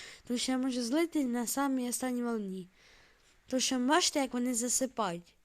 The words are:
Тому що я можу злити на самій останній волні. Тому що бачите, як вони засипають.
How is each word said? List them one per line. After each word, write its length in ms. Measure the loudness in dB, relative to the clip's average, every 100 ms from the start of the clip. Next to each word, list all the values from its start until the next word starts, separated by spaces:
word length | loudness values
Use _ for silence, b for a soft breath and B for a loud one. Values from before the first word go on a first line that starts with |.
| B B -6
Тому 120 | -4
що 140 | 0
я 60 | 0
можу 240 | 0 -2
злити 440 | 0 2 2 0 0
на 200 | 0 -2
самій 420 | 0 0 0 -2
останній 340 | -2 -2 -2
волні. 460 | -2 -2 -4 -8 -10 b b b b b b b _
Тому 140 | -2
що 180 | 0 2
бачите, 420 | 4 4 4 2
як 140 | 0
вони 200 | 0 -2
засипають. 800 | 0 0 0 0 0 -2 -2 -10 _